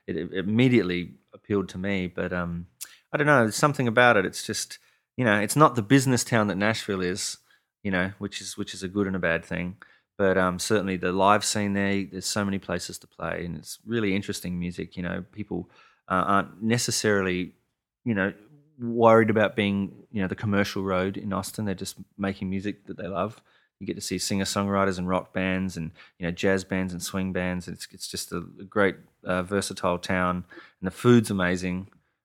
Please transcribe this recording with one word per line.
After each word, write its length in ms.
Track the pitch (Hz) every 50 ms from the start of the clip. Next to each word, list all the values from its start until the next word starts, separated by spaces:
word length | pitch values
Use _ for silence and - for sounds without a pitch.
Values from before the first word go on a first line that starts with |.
| _
it, 120 | - 92 80
it 160 | 85 87 85
immediately 760 | 95 95 98 107 113 127 131 123 113 90 90 90 87 87 87 - - _ _ -
appealed 360 | - _ - 107 101 95 92
to 80 | - 92
me. 300 | 92 101 101 95 92 87
But, 260 | - - 87 90 92
um, 340 | 90 87 87 85 85 87 - _ - - - - - _ _ -
I 40 | 147
don't 100 | 147 147
know, 140 | 147 131 117
there's 120 | 110 101
something 320 | - - 147 139 - 131 117
about 300 | 110 123 123 123 117 101
it. 80 | 92
It's 200 | 87 - - -
just, 340 | - 107 - - - - - _ _ _ _ _ _ _
you 80 | - 127
know, 160 | 113 104 104
it's 160 | 101 107 -
not 200 | 147 156 151 123
the 60 | 123 104
business 400 | 101 139 139 123 131 127 117 -
town 240 | - 127 113 107 104
that 100 | 90 92
Nashville 440 | 104 107 113 - - - 101 92
is, 360 | 90 90 92 104 - - - - _ _ _ _ _ _ _ _ -
you 80 | 101
know, 200 | 95 90 90 98 104 -
which 240 | 101 98 - -
is, 160 | 98 92 - -
which 160 | 101 - -
is 80 | 92 95
a 40 | 92
good 180 | 92 104 101 95
and 80 | 95
a 40 | 92
bad 260 | 87 85 82 85 -
thing. 320 | - 87 87 87 90 98 - - - _ _ _ _ _ -
But, 180 | 101 95 92
um, 220 | 92 92 92 90 87
certainly 400 | - - 110 104 90 98 92 87
the 140 | 90 90
live 340 | 90 95 92 98 107 107 101
scene 280 | - - 107 104 101 98
there, 300 | 98 98 98 98 98 98 85
there's 140 | - 95 92
so 180 | - - 110 101
many 140 | 98 98 95
places 400 | - - 90 90 - - 87 -
to 80 | - -
play, 380 | _ - 90 82 87 87 85
and 100 | 87 82
it's 220 | 76 - - - - _
really 300 | 107 117 117 110 101 95
interesting 420 | 101 101 - 101 - - 90 90 87
music. 400 | 87 90 87 - 87 87 - 95
You 60 | 90
know, 200 | 87 92 92 92 -
people, 380 | - 107 101 - 90 87 - - _ _ _ _ _ _ _ -
uh, 140 | 95 92 -
aren't 380 | - 101 98 92 - 78 87 107
necessarily, 880 | 110 117 120 - - - - - 110 104 98 95 95 90 90 90 - - _ _ _ _ _ _ _ _ _ -
you 120 | 123 113
know, 180 | 95 95 101 - - - - - - _ _ _ -
worried 500 | 120 117 117 120 113 113 113 113 110 107
about 260 | 107 110 107 95 -
being, 360 | - 104 101 101 98 98 92 - - - _
you 100 | - 107
know, 60 | 95 90
the 80 | 95
commercial 480 | - - 104 101 98 101 98 - 104 95
road 340 | 98 95 90 92 98 98 98
in 160 | 104 104 95
Austin. 320 | 92 98 - - - 110
They're 100 | 101 95
just 220 | 90 95 - - - 95 - _ -
making 320 | 98 98 95 - 98 92
music 380 | 95 98 95 101 101 - _ -
that 100 | 95 -
they 100 | - 87
love. 340 | 98 92 92 107 110 - _ _ _ _ _ _ _ -
You 60 | 95
get 100 | 101 107
to 60 | 98
see 160 | - - - 92
singer-songwriters 800 | - - 104 98 95 - - 101 101 98 101 98 98 98 92 90
and 100 | 90 90
rock 260 | 92 92 - - -
bands 440 | 98 95 95 92 92 95 95 90 87
and, 140 | 80 80 - - - - _ -
you 80 | 90
know, 60 | 85
jazz 320 | 87 - - 98 95 95 92
bands 300 | - 98 92 92 92 90
and 80 | 85
swing 300 | - - - 98 95 95
bands. 360 | 90 92 90 90 90 90 87 -
It's, 200 | 87 - - -
it's 160 | - 95 - -
just 240 | - 87 - -
a, 60 | 95 87
a 260 | 87 90 90 - 101
great, 320 | 95 - 104 101 95 - - - _ _ _ -
uh, 200 | 98 92 92 90
versatile 560 | 90 101 98 95 - 98 - - 92 87 90
town, 460 | - - 95 92 90 90 90 90 87 - - - - - _ _
and 60 | 92 92
the 40 |
food's 380 | - - - 123 123 120 110 107
amazing. 600 | 104 95 90 90 92 90 90 92 90 92 95 98 _ _ _ _ _ _ _